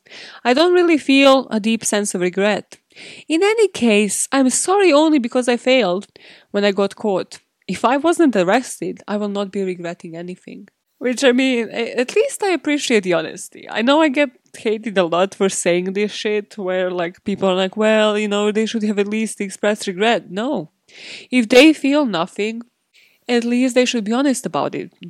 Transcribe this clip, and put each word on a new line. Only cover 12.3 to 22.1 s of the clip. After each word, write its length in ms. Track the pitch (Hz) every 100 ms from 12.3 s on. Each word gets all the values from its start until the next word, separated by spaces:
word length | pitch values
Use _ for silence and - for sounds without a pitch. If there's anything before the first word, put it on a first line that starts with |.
| -
I 80 | 403
appreciate 520 | 330 302 294 - 220
the 100 | 180
honesty. 540 | 165 160 - - - -
I 140 | -
know 220 | 233 294
I 60 | 311
get 200 | 285 277 _ _
hated 440 | - 226 214 226 190
a 60 |
lot 280 | 170 170 196
for 160 | - 196
saying 440 | - 180 175 185
this 180 | 190 208
shit, 460 | - 220 214 208 -
where, 320 | 185 185 185
like, 320 | 180 170 -
people 260 | - 190 190
are 60 |
like, 200 | 185 190
"Well, 440 | 214 214 220 214 208
you 80 | 208
know, 240 | 202 208
they 160 | 208 220
should 160 | 226
have 160 | 214 202
at 80 | 202
least 340 | 220 220 -
expressed 460 | 196 - 208 214 -
regret." 420 | 180 226 214 -
No. 400 | 180 254 277 156 _ _ - - - -
If 180 | 254 214
they 240 | 247 311
feel 320 | 294 269 294
nothing, 560 | 269